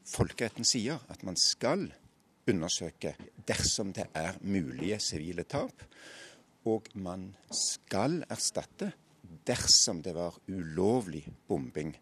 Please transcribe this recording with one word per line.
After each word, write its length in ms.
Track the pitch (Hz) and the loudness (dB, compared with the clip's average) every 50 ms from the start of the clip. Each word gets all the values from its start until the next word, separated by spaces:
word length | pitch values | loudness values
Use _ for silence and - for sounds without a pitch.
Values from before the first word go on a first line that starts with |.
| _ | _
Folkeretten 600 | - - - 117 85 - - 120 107 - - 117 | -10 0 0 0 0 2 -2 -2 -2 -2 2 2
sier 340 | - - 131 101 120 160 143 - - | 2 2 4 2 0 -2 -4 -8 -14
at 120 | 85 - - | -16 -10 -8
man 140 | 98 90 | -4 0
skal 560 | - - - - _ - 117 151 202 185 82 - - _ - _ _ _ _ _ _ _ - | 4 4 4 4 _ 4 4 4 4 0 -4 -6 -14 _ -20 _ _ _ _ _ _ _ 2
undersøke 640 | 110 90 80 87 - - 92 80 - _ - 82 67 - - - _ - - | 2 2 2 0 -2 -2 -2 -6 -8 _ -6 -6 -6 -6 -14 -18 _ -14 -4
dersom 460 | - 110 - - - - - 110 98 95 | -2 0 2 2 2 2 0 0 -2 -2
det 160 | 110 - - - | -4 -6 -6 -4
er 200 | 78 80 85 95 - - | -4 -4 -4 -4 -4 -2
mulige 560 | 95 98 98 82 65 64 - 76 90 104 107 | 0 0 2 0 0 -4 -4 -2 -2 -2 0
sivile 440 | - - - 80 76 85 87 85 82 | -2 -2 -2 -4 -6 -4 -6 -6 -6
tap, 260 | _ - 139 - 254 - - - - - - - - - - - - - - _ _ _ _ _ | _ -2 -2 -2 -4 -8 -14 -20 -20 -20 -20 -20 -20 -18 -18 -18 -20 -20 -20 _ _ _ _ _
og 220 | 117 110 110 110 - - | 0 0 0 -2 -8 -10
man 420 | 104 95 90 87 95 95 98 101 - _ _ | -8 -6 -6 -6 -8 -10 -12 -14 -18 _ _
skal 760 | - - - - - - _ - - 95 107 139 170 175 - - | -4 -2 -2 -2 -2 -4 _ -4 0 2 2 2 2 0 -2 -4
erstatte 640 | 110 - - - - - - - _ - 196 202 - _ _ _ _ _ - 92 82 78 _ | -6 -2 -2 -2 -2 -2 -6 -6 _ -6 -6 -6 -6 _ _ _ _ _ -20 -18 -18 -10 _
dersom 560 | - 120 - - - - - - - 101 82 73 | -2 0 0 6 6 8 8 8 6 2 -2 -4
det 120 | 95 85 | -4 -4
var 200 | 82 87 85 - - _ - | -2 -2 -4 -4 -8 _ -6
ulovlig 760 | 95 95 85 80 78 80 92 101 117 131 110 90 76 78 73 - - - _ | -4 -4 -4 -2 2 4 6 6 6 4 2 -2 -6 -8 -8 -10 -14 -16 _
bombing 480 | - 104 76 67 123 - 78 76 80 73 - | -2 -2 -2 -2 -4 -4 -4 -4 -4 -6 -8